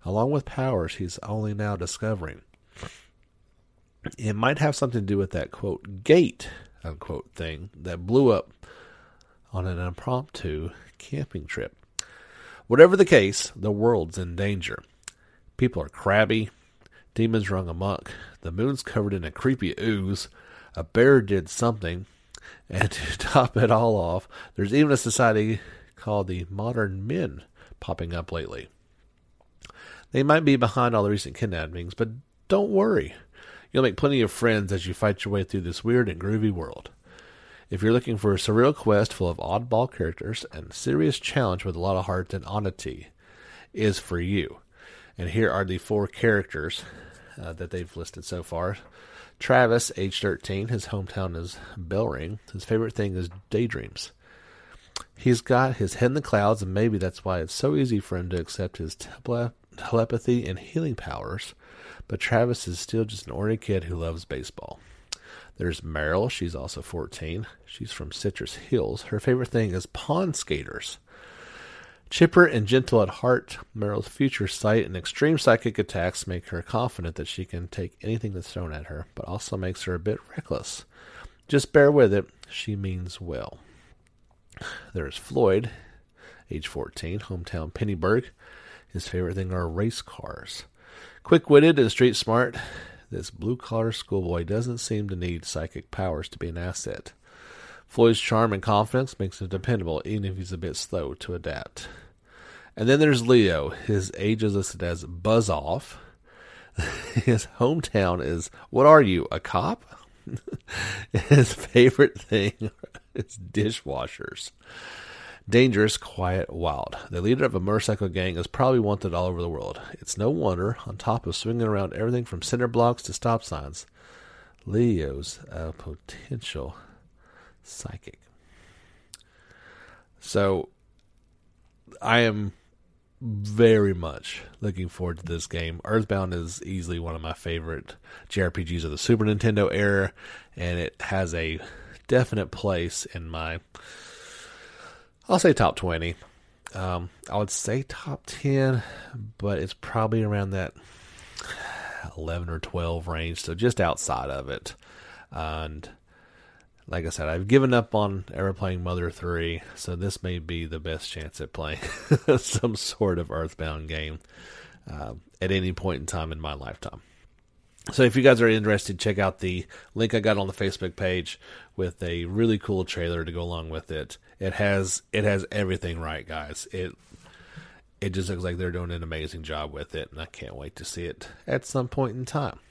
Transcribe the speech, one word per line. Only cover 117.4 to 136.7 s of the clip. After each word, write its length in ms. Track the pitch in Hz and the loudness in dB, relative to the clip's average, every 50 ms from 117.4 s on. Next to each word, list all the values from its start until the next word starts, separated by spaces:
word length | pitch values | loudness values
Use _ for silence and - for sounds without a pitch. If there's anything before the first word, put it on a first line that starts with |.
| - | 4
of 100 | 131 - | 2 2
a 60 | 95 | 0
motorcycle 480 | 87 98 104 110 - - 110 98 104 95 | 0 2 0 2 2 0 0 0 -2 -2
gang 300 | 80 92 90 95 90 82 | -2 -2 -2 -2 -2 -2
is 80 | 87 | -4
probably 340 | - - - 127 127 131 123 | -6 -2 0 2 4 4 4
wanted 320 | 110 104 104 101 - 95 82 | 4 2 0 0 -2 -2 -2
all 140 | 85 90 | 0 0
over 160 | 92 90 85 85 | 0 -2 -2 -4
the 60 | 85 | -4
world. 300 | 82 71 53 - - - - - - | -4 -6 -6 -8 -10 -10 -14 -16 -18
It's 240 | - - - - | -16 -12 -10 -6
no 140 | - 104 117 | 0 0 0
wonder, 480 | 147 170 147 107 92 87 92 104 117 - - | 0 2 2 0 0 2 0 -2 -2 -4 -8
on 100 | - - | -12 -12
top 300 | 104 - - 110 117 - | -6 -2 -2 -2 -2 -2
of 100 | - - | -4 -6
swinging 320 | - - 110 117 120 117 110 | -4 -4 -4 -2 0 0 0
around 240 | 107 101 98 90 - | 0 0 -2 -4 -4
everything 320 | - 110 117 120 123 120 | -4 -2 -2 0 -2 -4
from 160 | - - 87 | -6 -8 -8
cinder 260 | - - - 120 123 | -4 -4 -2 0 0
blocks 360 | 120 117 117 117 120 120 - - | 0 2 4 4 4 4 0 -4
to 100 | - - | -10 -10
stop 320 | - - 120 117 113 - | -4 0 0 0 0 -2
signs, 400 | - - - - 69 78 - - _ _ _ - - - - - - - - - - _ _ _ | -6 -8 -8 -8 -10 -12 -14 -18 _ _ _ -20 -20 -20 -20 -20 -20 -20 -20 -20 -20 _ _ _
Leo's 760 | - 92 110 120 120 110 87 78 69 67 67 78 - - - - - | -2 2 2 4 4 4 2 0 -2 -6 -8 -10 -10 -12 -14 -16 -14
a 220 | - 80 80 80 78 | -10 -10 -8 -8 -10
potential 1000 | - - - 78 - _ - - - - - 131 117 - - - - 65 65 - - - - - _ _ _ _ _ _ _ _ - - - _ _ _ | -10 -12 -14 -14 -14 _ -20 -20 -20 -12 -10 -10 -8 -8 -8 -8 -8 -8 -10 -12 -16 -20 -20 -20 _ _ _ _ _ _ _ _ -20 -20 -20 _ _ _
psychic. 560 | - - - - - - - _ - - _ _ _ _ _ _ _ _ - - - _ _ _ _ _ _ _ _ - - _ _ _ _ _ _ - - - - - - - - - - _ _ _ _ | -20 -18 -14 -12 -12 -12 -12 _ -18 -20 _ _ _ _ _ _ _ _ -20 -20 -20 _ _ _ _ _ _ _ _ -20 -20 _ _ _ _ _ _ -20 -20 -20 -20 -20 -20 -20 -20 -20 -20 _ _ _ _
So, 520 | - - - 101 101 98 95 87 - - _ _ _ _ _ _ _ _ _ _ _ _ _ _ _ _ _ _ _ _ _ _ _ _ 98 - | -14 -4 0 2 2 2 2 0 -2 -6 _ _ _ _ _ _ _ _ _ _ _ _ _ _ _ _ _ _ _ _ _ _ _ _ -20 -8
I 200 | - - 113 120 | -2 2 4 4
am 340 | 117 113 104 104 104 98 - _ _ _ _ _ _ _ _ _ _ _ _ _ | 4 4 2 0 -4 -6 -6 _ _ _ _ _ _ _ _ _ _ _ _ _
very 720 | 131 117 107 101 98 104 104 110 117 113 113 107 101 98 95 | -8 -6 -6 -4 -6 -4 4 6 8 8 8 8 6 4 2
much 520 | 85 85 80 69 58 - - - - - - - _ - | 0 -4 -6 -8 -10 -12 -12 -14 -14 -16 -18 -16 _ -6
looking 260 | 104 92 90 92 90 | -6 -4 -4 -6 -8
forward 300 | - - 90 87 85 80 | -6 -6 -4 -4 -4 -6
to 80 | 90 | -6
this 200 | 85 85 82 82 | -6 -6 -6 -6
game. 360 | - - 85 85 82 82 85 - | -6 -6 -6 -6 -6 -8 -8 -4
Earthbound 480 | - 107 113 110 - 104 98 95 92 90 | 0 0 0 2 2 0 0 0 -2 -2
is 300 | 87 85 82 85 - - | -4 -6 -6 -10 -12 -10
easily 360 | - | -6